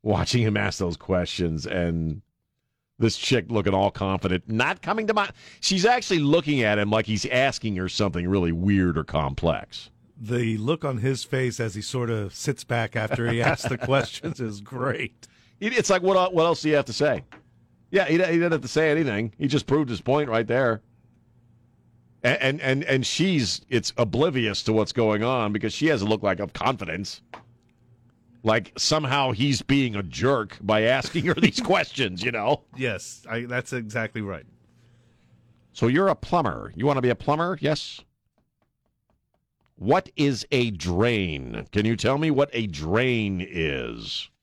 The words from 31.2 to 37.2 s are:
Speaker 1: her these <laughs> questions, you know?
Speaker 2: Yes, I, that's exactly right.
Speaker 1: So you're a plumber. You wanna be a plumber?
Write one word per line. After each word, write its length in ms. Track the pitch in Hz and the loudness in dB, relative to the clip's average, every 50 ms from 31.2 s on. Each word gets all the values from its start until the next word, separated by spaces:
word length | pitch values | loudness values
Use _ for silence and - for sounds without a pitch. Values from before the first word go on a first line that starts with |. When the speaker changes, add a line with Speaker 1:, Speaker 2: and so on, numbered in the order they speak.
| 143 | 0
Speaker 1:
her 80 | 180 165 | 0 2
these 280 | - 233 208 - - | 4 4 2 2 0
<laughs> 0 | |
questions, 600 | 120 120 185 190 - - - 139 131 98 90 87 98 | 0 2 2 2 0 -2 -2 -4 -4 -2 -2 -4 -4
you 80 | 123 | -4
know? 320 | 120 110 104 117 151 - _ _ - | -4 -2 0 0 0 -2 _ _ -10
Speaker 2:
Yes, 500 | 127 131 120 104 90 - - - - - - | -6 -4 -4 -4 -6 -10 -14 -18 -18 -12 -8
I, 160 | 113 117 120 | -8 -6 -6
that's 260 | 120 123 123 120 - | -4 -6 -6 -6 -6
exactly 500 | - 123 113 107 107 123 110 107 _ 113 | -8 -8 -8 -6 -6 -6 -6 -4 _ -8
right. 240 | 104 98 95 76 65 - _ _ _ _ _ _ _ _ _ _ _ _ _ _ _ _ _ _ _ _ _ _ _ _ | -8 -8 -8 -10 -12 -18 _ _ _ _ _ _ _ _ _ _ _ _ _ _ _ _ _ _ _ _ _ _ _ _
Speaker 1:
So 160 | _ - - | _ 0 0
you're 220 | 117 131 160 196 190 | 2 4 4 4 2
a 60 | - | 2
plumber. 560 | - - - - 175 151 104 69 57 - - - | 0 -2 -2 0 0 0 0 -4 -6 -10 -12 -6
You 100 | 80 110 | 0 0
wanna 160 | 143 143 135 | 2 2 4
be 80 | 123 123 | 2 2
a 60 | 117 | 0
plumber? 420 | - | 0